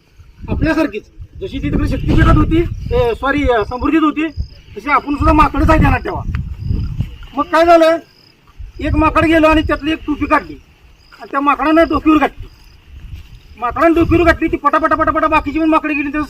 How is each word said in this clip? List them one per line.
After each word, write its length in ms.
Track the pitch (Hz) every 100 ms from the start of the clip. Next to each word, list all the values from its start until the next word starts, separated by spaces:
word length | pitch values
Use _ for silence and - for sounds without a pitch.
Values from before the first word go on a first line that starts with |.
| _ - - - -
आपल्यासारखीच, 540 | - 294 311 311 214 - - - -
जशी 200 | - 269
ती 100 | 285
तिकडे 180 | 285 285
शक्तिपीठात 480 | 262 - 302 320 -
होती, 260 | 302 330 339 - - -
ए, 180 | 240
सॉरी, 300 | 220 262 285
अ, 200 | 277 240 208
समृद्धीत 320 | - 277 320
होती, 260 | 311 294 311 285 - - - -
तशी 120 | 254
आपण 240 | 285 -
सुद्धा 200 | 285 302
माकडंच 360 | 302 311 277 311
आहे 100 | 311
ध्यानात 200 | 269 254
ठेवा. 220 | - - - - - - - - - - - - -
मग 100 | 240
काय 220 | 285 311 339
झालं, 320 | 339 320 330 - _ _ _ _ - - -
एक 160 | 277 302
माकड 300 | 311 311 320
गेलं 220 | 330 311
आणि 140 | 311
त्यातली 300 | 302 294 277
एक 140 | 320 -
टोपी 180 | 285 294
काढली 280 | 294 165 143 _ _ _ _ _ -
आणि 80 | 240
त्या 80 | 277
माकडानं 440 | 285 269 294 320 330
डोकीवर 280 | 302 302 311
घातली. 300 | 262 - - - - - - - - - - - - -
माकडानं 340 | 240 - 330
डोकीवर 300 | 330 330 330
घातली, 240 | 339 320 320
ती 100 | 330
पटापटा 380 | 294 311 311 311
पटापटा 320 | 320 311 311
बाकीची 320 | 311 285 277
पण 60 | 320
माकडे 280 | 311 302
गेली. 180 | 294 294
त्या 100 | 294